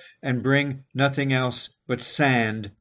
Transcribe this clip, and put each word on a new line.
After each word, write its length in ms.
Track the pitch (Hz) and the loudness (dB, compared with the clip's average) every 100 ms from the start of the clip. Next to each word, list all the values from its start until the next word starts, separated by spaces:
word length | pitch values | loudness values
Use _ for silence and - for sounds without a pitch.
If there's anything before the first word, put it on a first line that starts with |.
| - _ | -16 _
and 200 | 135 123 | -4 -2
bring 420 | 127 139 143 135 - | 2 2 0 -8 -8
nothing 380 | 131 139 139 139 | -2 0 0 0
else 440 | 131 127 - - _ - | 0 0 -4 -8 _ -6
but 140 | 120 | 0
sand 720 | - - 139 123 110 110 101 _ | 2 4 2 2 0 -4 -12 _